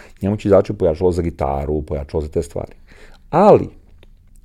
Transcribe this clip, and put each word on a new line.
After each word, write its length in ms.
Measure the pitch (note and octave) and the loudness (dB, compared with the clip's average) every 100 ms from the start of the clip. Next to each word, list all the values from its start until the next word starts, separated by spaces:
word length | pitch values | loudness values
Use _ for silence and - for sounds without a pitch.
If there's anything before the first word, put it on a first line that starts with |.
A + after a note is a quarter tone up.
| - - | -20 -6
njemu 160 | G2 G#2 | -4 -2
će 100 | G#2+ | 2
izaći 260 | F#2+ - | 4 2
pojačalo 380 | G#2 F2+ D#2+ F#2 | -2 -2 0 0
za 100 | F2 | 0
gitaru, 600 | E2+ D2+ C#2+ C#2 C#2+ D2+ | -4 -4 -4 -4 -4 -4
pojačalo 400 | D2 D2+ D2 D#2+ | -6 -8 -6 -8
za 60 | D2+ | -6
te 140 | E2+ | -6
stvari. 280 | - - - - - - - - - | -6 -8 -12 -16 -20 -20 -20 -20 -4
Ali, 380 | D#3 G3+ C#3 - - - - - - _ - | 2 6 6 2 -12 -20 -20 -20 -20 _ -20